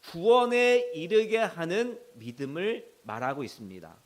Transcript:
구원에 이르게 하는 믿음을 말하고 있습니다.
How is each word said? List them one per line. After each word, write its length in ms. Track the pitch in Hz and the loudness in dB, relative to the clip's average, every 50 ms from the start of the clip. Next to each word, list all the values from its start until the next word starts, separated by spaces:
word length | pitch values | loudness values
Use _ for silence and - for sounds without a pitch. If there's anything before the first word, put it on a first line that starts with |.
| - - | -18 -12
구원에 800 | - 170 170 220 240 247 247 240 240 240 247 247 247 247 247 - | -10 0 4 6 6 6 6 4 2 4 4 6 4 4 2 0
이르게 460 | - 196 202 180 214 214 226 214 220 226 | -6 -8 -4 2 2 2 4 4 0 0
하는 600 | 226 185 - 170 165 165 175 214 240 247 226 - - - - | 0 -2 -2 -4 -4 -2 0 0 -2 -2 -4 -12 -16 -20 -20
믿음을 760 | 120 110 120 120 127 139 131 143 165 185 214 233 247 - - _ _ | -16 -14 -14 -8 -8 -8 -8 -6 -4 -4 -4 -4 -4 -8 -16 _ _
말하고 420 | _ 107 107 113 123 131 139 143 135 | _ -10 -8 -4 -4 -4 -4 -4 -8
있습니다. 520 | 104 - - 113 95 92 92 82 80 82 _ _ | -10 -10 -14 -16 -16 -16 -16 -18 -20 -20 _ _